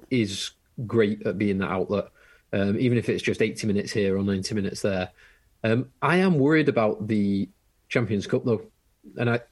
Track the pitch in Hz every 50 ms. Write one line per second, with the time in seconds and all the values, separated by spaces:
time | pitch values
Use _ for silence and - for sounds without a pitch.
0 | - - 135 123 110 95 98 98 - - - _ _ _ _ - 123 101 110 113
1 | 107 104 107 104 - 113 92 95 107 101 98 95 95 73 90 92 90 - 101 98
2 | - - _ _ - - - _ _ _ - 101 98 101 101 117 131 123 123 117
3 | 104 - 104 - - 120 104 - 117 - - - - 107 98 101 - - - 113
4 | 101 98 95 98 98 101 98 95 95 - 110 104 95 95 - - - 104 95 92
5 | 92 - - _ - - _ _ _ _ _ _ - 110 113 123 127 - _ _
6 | - 139 165 185 190 196 170 143 131 143 160 156 156 151 107 120 110 107 107 -
7 | 107 104 110 107 101 101 101 98 98 - - _ _ _ _ _ _ _ - 131
8 | 117 101 110 101 90 - - 127 - 127 113 104 - - _ _ _ _ _ _
9 | _ - - - 120 120 117 120 - -